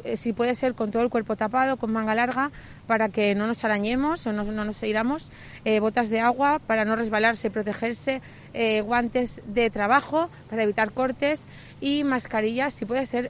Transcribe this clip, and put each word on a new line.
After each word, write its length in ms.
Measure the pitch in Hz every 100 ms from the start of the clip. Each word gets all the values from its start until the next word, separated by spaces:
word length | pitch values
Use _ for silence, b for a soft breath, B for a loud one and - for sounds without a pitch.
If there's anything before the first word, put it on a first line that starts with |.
| -
eh, 100 | 226
si 160 | 240
puede 240 | 208 240 247
ser 180 | 262
con 160 | 240 220
todo 140 | 226
el 60 | 240
cuerpo 260 | 233 220 214
tapado, 400 | 214 247 262 262
con 160 | 220
manga 240 | 220 220 220
larga, 340 | 247 247 285 - B B B
para 220 | 226 220
que 260 | 202 208 202
no 100 | 214
nos 200 | 233 226
arañemos 600 | 208 208 247 294 330 240
o 60 |
no, 120 | 208 208
no 180 | 214
nos 180 | 214 208
hiramos, 500 | 214 214 233 302 - B B B -
eh, 160 | 220
botas 280 | 220 220 233
de 120 | 220
agua 380 | 233 247 285 302 -
para 200 | 220 214
no 100 | 220
resbalarse 520 | 226 214 226 226 220
y 20 |
protegerse, 720 | 208 208 202 233 233 - 262 B B B
eh, 260 | - 226 214
guantes 600 | 208 240 240 254 247 - -
de 220 | 208 233
trabajo 600 | 214 208 254 - 302 339 B B
para 140 | 220
evitar 280 | 214 208 214
cortes 500 | 226 262 254 285 302 - B B B
y 240 | 277 285 285
mascarillas, 680 | 262 - 220 214 233 277
si 120 | - 208
puede 200 | 254 262
ser 220 | 240